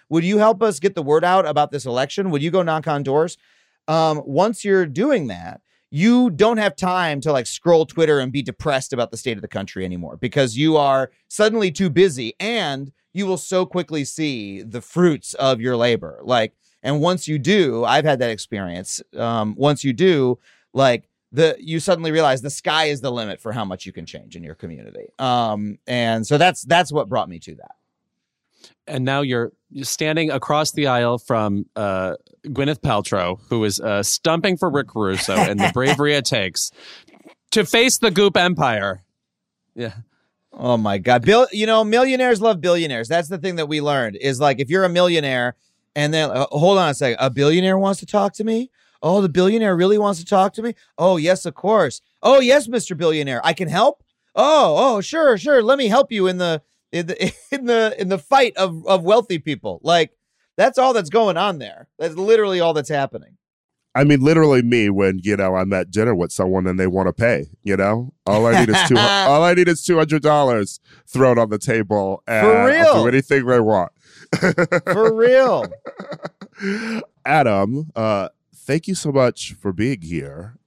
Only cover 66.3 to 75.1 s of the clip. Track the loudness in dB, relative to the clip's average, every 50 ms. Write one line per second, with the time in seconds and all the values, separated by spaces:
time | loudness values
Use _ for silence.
66.3 | -2 -2 -2 0 0 0 0 0 0 0 0 0 0 0 0 0 -2 0 0 0
67.3 | 0 0 -4 -8 -14 _ _ -2 0 0 2 0 0 -2 -4 -10 -14 _ _ 0
68.3 | 0 2 4 4 4 4 4 4 4 2 4 4 4 4 4 2 2 2 2 4
69.3 | 4 4 4 4 4 4 4 2 2 -2 0 0 2 2 2 2 0 0 2 4
70.3 | 4 4 4 2 2 0 -2 -4 -6 -16 _ _ -20 _ _ _ 0 4 4 4
71.3 | 6 4 2 0 0 -4 -2 0 0 0 0 0 0 0 0 -2 -4 -6 -6 -4
72.3 | 0 2 4 6 6 6 4 4 4 6 6 6 6 4 2 2 2 2 2 2
73.3 | 0 0 2 4 4 4 4 4 2 2 0 -2 -8 _ _ _ _ -20 -10 _
74.3 | -6 -2 0 0 0 0 0 0 0 -2 0 0 0 2 2 2